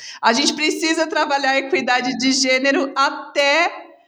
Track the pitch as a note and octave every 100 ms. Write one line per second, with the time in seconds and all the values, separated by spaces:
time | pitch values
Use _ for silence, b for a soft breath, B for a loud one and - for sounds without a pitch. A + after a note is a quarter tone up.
0 | B B A3 A#3+ D4 D4 D4+ D4+ D#4+ E4
1 | D#4+ D#4 D4+ C#4 C4+ C4+ C4+ C4+ A#3+ B3
2 | B3+ A3+ C4 C4 C4 C4 C#4 C4+ C4+ C#4
3 | C#4+ D4+ - C#4+ C#4+ D4+ F4 - - B